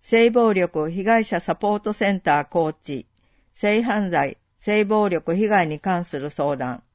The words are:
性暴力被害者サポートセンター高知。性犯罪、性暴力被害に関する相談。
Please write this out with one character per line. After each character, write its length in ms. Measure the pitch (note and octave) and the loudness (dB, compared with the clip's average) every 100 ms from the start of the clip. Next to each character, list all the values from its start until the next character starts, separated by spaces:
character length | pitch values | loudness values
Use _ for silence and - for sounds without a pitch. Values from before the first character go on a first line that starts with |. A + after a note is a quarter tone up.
性 300 | - A3+ A#3 | 0 4 4
暴 200 | A#3 A3+ | 4 2
力 380 | F#3+ F3 E3 D#3 | 2 0 -2 -4
被 140 | E3+ | -4
害 200 | G3 A3+ | 0 2
者 160 | G#3+ F3 | 2 -4
サ 160 | - E3 | -4 -4
ポ 200 | G#3 G#3 | -2 -2
ー 40 | |
ト 140 | G#3+ | -4
セ 180 | G#3 G3+ | -2 -2
ン 80 | G3 | -2
タ 220 | - D3 | 0 0
ー 60 | C#3+ | 0
高 240 | F3+ D#3+ | -2 -2
知。 340 | D#3 - C#3 - _ _ _ _ | -4 -10 -12 -12 _ _ _ _
性 280 | - G#3 G#3+ | -4 0 2
犯 280 | A#3 G#3+ G3 | 0 -2 0
罪、 260 | E3 C#3 - _ _ | 0 -2 -4 _ _
性 260 | - G#3 | -2 0
暴 240 | G#3 G#3+ G#3 | 2 2 2
力 280 | E3+ - F3 | 0 -2 0
被 120 | G#3+ | 2
害 200 | G#3 E3 | 2 2
に 120 | D3+ | -2
関 240 | G3 F3+ | -2 -4
す 160 | F3 D3 | -4 -8
る 100 | C#3+ | -8
相 280 | - C#3+ C#3 | -4 -4 -2
談。 260 | B2+ A#2+ _ | -6 -8 _